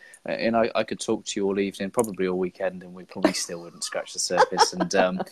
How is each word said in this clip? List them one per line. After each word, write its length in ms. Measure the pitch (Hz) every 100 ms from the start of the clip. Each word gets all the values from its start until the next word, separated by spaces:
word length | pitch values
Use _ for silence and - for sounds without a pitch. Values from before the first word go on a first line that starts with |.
| - - -
and 300 | - 113 113
I, 140 | 113 104
I 80 |
could 160 | 110 104
talk 260 | - 104 -
to 140 | 107
you 60 | 98
all 140 | 98
evening, 300 | 98 - 95
probably 360 | - 110 92 92
all 100 | 92
weekend, 460 | 90 - 92 90
and 100 | 90
we 100 | 92
probably 300 | - - -
still 280 | - - 85
wouldn't 220 | 170 175
scratch 300 | - - -
the 60 | -
surface. 540 | - 180 - 370 453
And, 200 | 359 - 196
um, 260 | 185 185 -